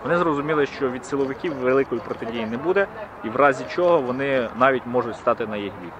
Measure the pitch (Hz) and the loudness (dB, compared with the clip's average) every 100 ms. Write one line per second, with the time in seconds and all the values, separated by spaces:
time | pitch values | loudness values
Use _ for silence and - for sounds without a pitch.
0 | 123 175 170 143 147 151 143 - 135 127 | 0 2 2 0 0 2 0 0 -4 -4
1 | - 139 135 135 180 139 127 131 135 120 | -4 -2 -2 -2 -4 0 2 4 2 -2
2 | - 117 117 117 110 120 156 190 196 - | -4 -6 -6 -4 -4 -2 2 2 2 -4
3 | - - 113 117 143 135 127 - 175 170 | -14 -10 -4 4 4 4 -4 0 4 4
4 | 127 127 139 135 113 107 131 131 120 123 | 2 -2 0 0 0 2 4 4 0 0
5 | 117 104 - 113 110 104 101 95 87 | 0 -2 0 0 -2 -4 -6 -8 -14